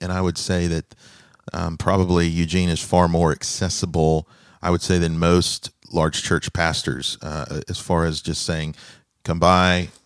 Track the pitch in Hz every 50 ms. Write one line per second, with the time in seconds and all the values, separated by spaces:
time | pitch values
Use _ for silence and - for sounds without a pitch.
0 | - 90 90 92 92 90 82 - - - 92 90 87 85 85 80 76 _ - _
1 | _ - - - - _ _ _ - - - 82 85 85 85 80 - - 95 98
2 | 92 87 90 87 85 85 82 85 85 80 85 92 90 87 85 80 - - - 90
3 | 87 85 85 82 87 80 73 - - - - - - 90 - - - 90 80 85
4 | 80 80 80 78 78 _ _ _ _ _ _ - - 90 90 85 - - 92 87
5 | 85 82 82 80 85 85 87 90 - - - - - - - _ _ - - 85
6 | 78 80 - - - - 90 78 - - - - 85 82 80 - - - 64 64
7 | 69 - - - - 76 76 76 69 - 104 113 - - 98 - - - 92 85
8 | 82 82 78 76 - - 78 - - - 85 80 78 78 78 - - - - -
9 | _ _ _ _ - - 85 85 82 87 92 90 90 92 90 90 87 - - -
10 | _